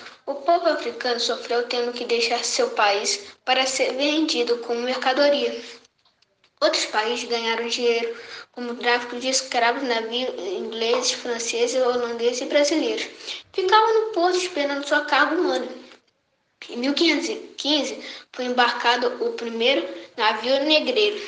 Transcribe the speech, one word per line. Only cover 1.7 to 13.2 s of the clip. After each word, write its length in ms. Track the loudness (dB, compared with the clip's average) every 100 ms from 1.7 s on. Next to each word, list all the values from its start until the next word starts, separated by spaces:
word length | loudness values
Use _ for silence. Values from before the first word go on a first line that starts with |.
| -2 -2
que 100 | -4
deixar 400 | -2 0 2 0
seu 260 | -2 0 0
país 640 | 2 2 2 0 -4 -8 -10
para 220 | 0 2 2
ser 280 | 0 0
vendido 640 | 2 2 2 0 0 0 -2
como 240 | -2 -4
mercadoria. 800 | -2 0 0 4 4 4 0 -4 -12 -18 _ _ _ _ _ _ _ 0
Outros 240 | 2 2
países 420 | -2 -2 0 -2 -2
ganharam 400 | -2 0 -2 -2
dinheiro, 460 | 0 2 2 -2 -6 -14 -16 -16
como 200 | -10 -8
o 40 | -2
tráfico 420 | 2 2 0 -4
de 120 | -2
escravos, 520 | -2 0 2 2 2
navios 560 | 0 -2 -2 -4 -4 -4
ingleses, 720 | -6 -6 -6 -4 0 0 0
franceses, 720 | -4 -6 -4 -4 0 0 2
holandeses 600 | 2 0 -2 0 0 0
e 20 |
brasileiros. 640 | 0 2 4 2 0 -2 -6 -12